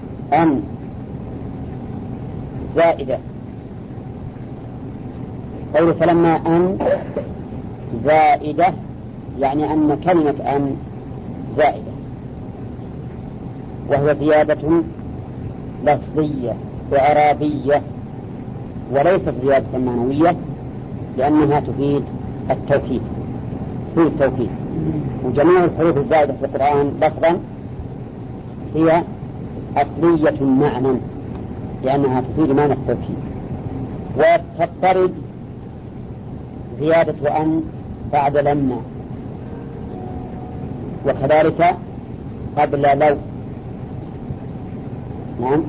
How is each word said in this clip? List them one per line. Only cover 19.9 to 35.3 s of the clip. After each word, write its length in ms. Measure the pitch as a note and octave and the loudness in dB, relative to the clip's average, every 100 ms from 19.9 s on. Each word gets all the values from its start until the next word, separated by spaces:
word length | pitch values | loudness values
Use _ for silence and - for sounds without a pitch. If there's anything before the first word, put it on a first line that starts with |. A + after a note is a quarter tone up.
| A#2+ B2 C#3+ E3 E3+ - - - - - - - - | 0 2 4 4 4 -2 -8 -8 -10 -10 -10 -6 0
لأنها 420 | C#3 D3+ C#3 D3 | 4 6 6 4
تفيد 420 | C3+ B2 C#3+ C#3+ - - - - - | 2 0 2 0 -2 -8 -8 -6 -2
التوكيد، 520 | C3 - C#3 - A#2 - - - - - - - - - | -2 2 2 2 -2 -2 -6 -6 -6 -6 -6 -6 -6 -2
تفيد 140 | D#3+ D#3 | 2 4
التوكيد. 440 | C3+ C3+ B2+ A2 - - E3 D#3 D3+ C3+ B2+ | 4 2 2 -2 -2 -6 -2 -2 0 -2 -4
وجميع 400 | B2+ B2 D#3 F3+ | 0 4 6 8
الحروف 340 | F3 - E3 C#3+ | 6 4 4 4
الزائدة 340 | B2 D#3 C#3+ - | 4 4 4 2
في 60 | C3+ | -2
القرآن 460 | C#3 C#3 C#3+ C#3+ C3 | 2 4 4 2 2
لفظاً 380 | D#3 - E3 F#3 - - - - - - - - - - - - - | 2 4 4 4 -2 -12 -12 -10 -10 -10 -12 -12 -12 -12 -12 -10 -4
هي 280 | D3+ D#3+ E3+ E3 - - - - - - C#3+ | 2 6 6 2 -6 -10 -10 -10 -8 -4 0
أصلية 680 | C#3+ - E3+ E3 D3+ C3+ | 0 2 4 6 4 4
معنى، 520 | C3+ C3 C#3+ B2 C3 B2 - - - - - - - - | 4 4 4 2 0 0 -2 -10 -10 -8 -8 -8 -8 -4
لأنها 360 | C3 C#3+ C3+ B2+ | 0 2 2 2
تفيد 300 | B2 A2 D3+ C#3 | 0 2 4 4
معنى 160 | D3 | 4
التوكيد. 440 | C3 - - - - - - - - - - - - - - | 2 0 -2 -2 -6 -6 -8 -8 -8 -8 -6 -8 -8 -4 4
وتضطرد 920 | E4 E4 - - E3+ - F3+ F#3 F#3 - - | 6 6 2 -2 -2 2 4 4 4 0 -10